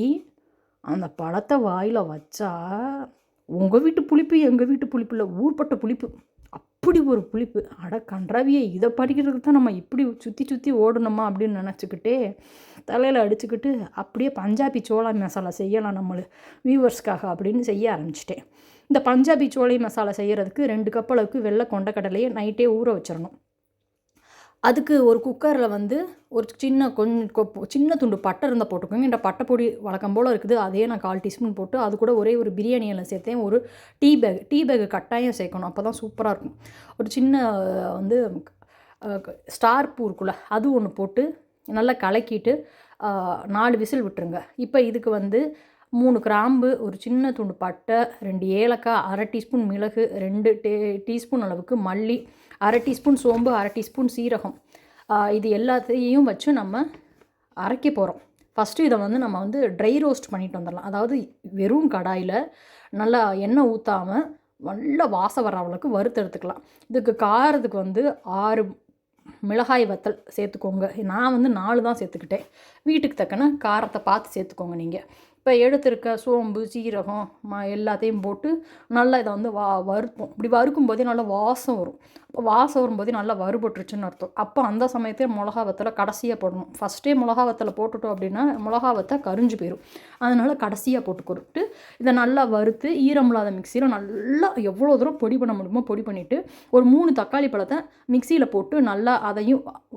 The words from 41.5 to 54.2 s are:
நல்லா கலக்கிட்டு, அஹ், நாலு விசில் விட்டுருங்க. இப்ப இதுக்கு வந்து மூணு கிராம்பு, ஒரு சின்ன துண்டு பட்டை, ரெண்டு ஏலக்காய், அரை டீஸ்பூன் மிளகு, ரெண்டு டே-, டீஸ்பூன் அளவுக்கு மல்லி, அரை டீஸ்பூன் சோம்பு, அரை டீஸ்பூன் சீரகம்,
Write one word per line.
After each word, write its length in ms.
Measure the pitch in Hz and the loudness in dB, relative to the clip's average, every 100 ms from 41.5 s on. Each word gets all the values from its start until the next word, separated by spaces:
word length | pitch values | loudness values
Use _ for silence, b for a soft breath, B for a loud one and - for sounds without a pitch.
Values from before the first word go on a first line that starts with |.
| _ | _
நல்லா 280 | - 220 240 | -6 0 2
கலக்கிட்டு, 720 | 247 190 214 233 214 233 294 B B B B | 2 0 0 -2 -2 0 -2 B B B B
அஹ், 460 | 208 196 180 - 202 | -6 -4 -4 -6 -4
நாலு 320 | 208 240 226 | 0 2 2
விசில் 260 | 220 277 | 0 -2
விட்டுருங்க. 360 | 202 - 170 175 - - | -4 -6 -8 -8 -10 -10
இப்ப 240 | 240 269 | 0 2
இதுக்கு 300 | 233 226 226 | 2 0 -2
வந்து 460 | 214 196 226 302 302 B B B | -2 0 0 -2 -6 B B B
மூணு 320 | 240 254 233 | 2 4 2
கிராம்பு, 580 | 226 208 240 262 254 254 | 2 2 4 4 2 0
ஒரு 160 | 214 190 | -4 -8
சின்ன 320 | 233 254 262 | -2 0 0
துண்டு 220 | 254 202 | -2 -6
பட்டை, 500 | 175 180 180 - 226 233 - | -6 -8 -6 -2 0 0 -4
ரெண்டு 260 | 196 190 190 | -6 -4 0
ஏலக்காய், 560 | 190 233 233 233 226 | 2 2 0 0 0
அரை 260 | 196 196 214 | 0 -4 -4
டீஸ்பூன் 340 | 233 220 254 214 | -6 -2 -2 0
மிளகு, 440 | 202 214 220 226 | -2 -2 0 -2
ரெண்டு 440 | 196 190 208 220 214 | -2 -4 0 2 2
டே-, 400 | 214 208 208 196 196 | 0 -2 -2 -4 -4
டீஸ்பூன் 340 | 233 233 254 | -6 -4 -4
அளவுக்கு 360 | 196 175 180 240 | -2 -6 -4 -4
மல்லி, 500 | 190 196 220 240 - B B B | -2 -2 -2 -4 -6 B B B
அரை 220 | 202 240 | 2 2
டீஸ்பூன் 340 | 269 247 294 | 0 0 2
சோம்பு, 400 | 262 240 233 240 | 4 4 4 2
அரை 160 | 226 202 | 2 0
டீஸ்பூன் 340 | 226 220 - 247 | -4 -6 -2 -2
சீரகம், 380 | 240 | 0